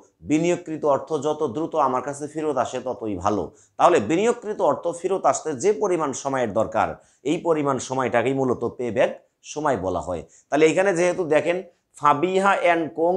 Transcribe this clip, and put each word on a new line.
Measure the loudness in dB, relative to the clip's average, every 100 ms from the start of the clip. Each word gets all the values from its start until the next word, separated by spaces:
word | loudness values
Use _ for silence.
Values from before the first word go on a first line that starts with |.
| -8 _ -2
বিনিয়োগকৃত | 0 2 0 -4 -4 0 0
অর্থ | 0 -4 -2
যত | -2 -2 -2
দ্রুত | -4 0 2
আমার | 0 -4
কাছে | -6 -8
ফেরত | -4 -2 0
আসে | -2 -4 -6
ততই | -6 -6 -2
ভালো। | 0 0 -2 -10 _ 2
তাহলে | 4 6 2
বিনিয়োগকৃত | 0 0 -2 -6 -2
অর্থ | 0 0 -4 -6
ফেরত | -4 0 0
আসতে | 0 -2 -2
যে | 0 0
পরিমাণ | 0 0 -2 -4
সময়ের | -4 -2 0 0
দরকার, | 0 0 0 -4 _ _ -4
এই | -2 0
পরিমাণ | 0 0 -2 -2
সময়টাকেই | -2 0 0 0 0
মূলত | 0 0 -4 -4
পেব্যাক | -4 0 0 -2 _ _ -14
সময় | -4 -2 0 -2
বলা | -4 -4
হয়। | -8 -10 _ _
তাহলে | 2 4
এখানে | 4 2 2
যেহেতু | 0 0 0 2
দেখেন | 2 -2 -6 _ _ 0
ফাবিহা | 2 4 2 2 2 4
অ্যান্ড | 4 2 0 -2
কোং | 0